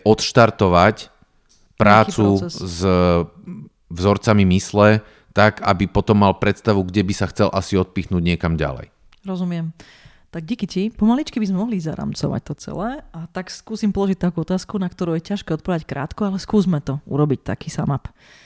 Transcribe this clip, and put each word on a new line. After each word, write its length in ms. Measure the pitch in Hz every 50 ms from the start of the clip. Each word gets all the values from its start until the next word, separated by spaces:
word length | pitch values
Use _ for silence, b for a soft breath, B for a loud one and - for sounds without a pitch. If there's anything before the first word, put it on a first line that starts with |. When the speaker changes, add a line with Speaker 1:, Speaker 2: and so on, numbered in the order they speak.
| -
Speaker 1:
odštartovať 1040 | 107 110 - - - - 127 113 107 - - 104 92 87 87 90 107 107 - - -
Speaker 2:
Nejaký 640 | _ _ _ _ _ _ _ _ _ _ _ _ _
Speaker 1:
prácu 640 | - 113 104 104 110 110 - - - 107 101 101 95
Speaker 2:
proces. 160 | 92 - -
Speaker 1:
s 240 | - 90 90 85 85 92 95 92 90 90 90 87 85 82 - - - - - 180 - 76 - _ _ _ -
vzorcami 560 | 85 85 90 101 101 98 - 117 107 104 98 92 90
mysle, 480 | 95 - - - 104 104 107 110 110 b b b b b b -
tak, 240 | 101 107 107 - -
aby 240 | - 104 98 85 98
potom 400 | - - 101 - - 107 104 101
mal 160 | 95 92 -
predstavu, 400 | - 104 98 - - 113 104 98 95
kde 160 | 90 92 104 95
by 80 | 95
sa 160 | 95 - 101 87
chcel 240 | - - 104 -
asi 240 | - 95 95 - 98
odpichnúť 480 | 92 92 - - 95 87 - 98 87 85
niekam 320 | 87 85 80 - 82 82
ďalej. 320 | 76 78 69 65 62 - - _ _ _ - _ _ -
Speaker 2:
Rozumiem. 480 | 190 185 180 185 175 175 170 165 165 - b b b b b b b b b b b
Tak 160 | - 165 160 156
díky 180 | 247 - 208
ti. 220 | - - 185 196 226
Pomaličky 480 | - - 208 220 233 277 311 - -
by 100 | 240 214 190
sme 120 | 190 175
mohli 160 | 214 247 220
zaramcovať 640 | 185 156 156 - - - 143 147 - - 143 139 -
to 120 | - - 147
celé 480 | - - - 143 147 190 233 269 311 - -
a 160 | - 165 165 -
tak 240 | - 185 180 -
skúsim 400 | - - - - 220 208 220 202
položiť 240 | 185 196 196 190 190
takú 240 | - 180 175 165 170
otázku, 380 | 156 - 185 185 - - - 202
na 80 | 185 180
ktorú 240 | - - 180 170 160
je 120 | 165 - -
ťažké 200 | 202 196 - - 160
odpovedať 300 | 156 - - 180 160 -
krátko, 400 | - - 139 139 - - - 214 196
ale 100 | 190 185
skúsme 400 | - - - 214 175 185 170 147
to 200 | - - 135 147 -
urobiť 400 | - 151 143 151 151 127 - -
taký 240 | - - - - 160
sum 240 | - - - -
up. 160 | - - - - _ b b b b b b